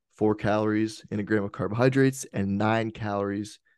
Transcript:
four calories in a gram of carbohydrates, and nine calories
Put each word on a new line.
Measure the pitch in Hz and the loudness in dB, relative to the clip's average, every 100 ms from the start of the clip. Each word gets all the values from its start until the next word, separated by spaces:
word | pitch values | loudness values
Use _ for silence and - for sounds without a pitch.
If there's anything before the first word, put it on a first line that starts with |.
| _ - | _ 0
four | 107 | 0
calories | 107 107 107 107 107 110 110 - | 2 0 2 2 0 0 -6 -8
in | 104 | -6
a | |
gram | 101 107 | 0 0
of | 101 | -2
carbohydrates, | - 95 107 131 131 135 131 - | -4 -4 2 4 6 2 2 -8
and | - 98 98 | -4 -2 0
nine | 107 113 110 | 2 0 -2
calories | - 107 101 101 101 104 - _ | -6 -4 -2 -2 -4 -6 -14 _